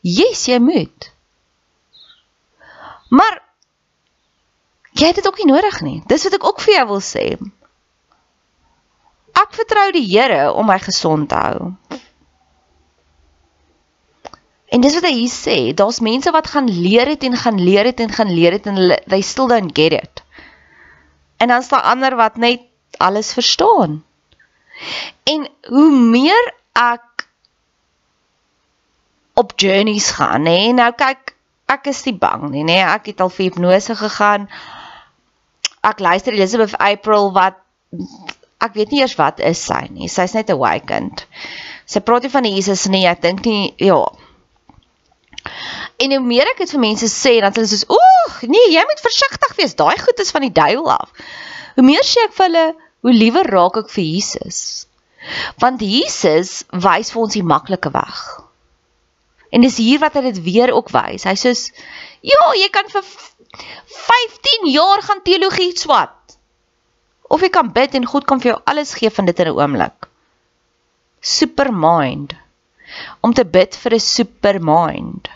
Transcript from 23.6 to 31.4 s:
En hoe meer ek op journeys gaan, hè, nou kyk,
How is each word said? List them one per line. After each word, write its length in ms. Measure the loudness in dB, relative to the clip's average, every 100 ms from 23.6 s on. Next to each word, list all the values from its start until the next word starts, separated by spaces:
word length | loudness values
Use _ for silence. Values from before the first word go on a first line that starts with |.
| 2 4 2 -4 _ _ _ _ _ _ _ -20 -14 -12 -12 _
En 240 | -4 -4 -6 _ -2
hoe 220 | 4 6
meer 640 | 6 4 4 4 2 0 -6 _ -2
ek 480 | 0 -2 _ -18 -18 _ _ _ _ _ _ _ _ _ _ _ _ _ _ _ _ _ _ _ _
op 200 | -2 -2 -2
journeys 560 | 0 2 0 -2 -4
gaan, 340 | -2 -2 0 2
hè, 240 | 2 2 2
nou 160 | 2
kyk, 400 | 2 -2 -2 -12 _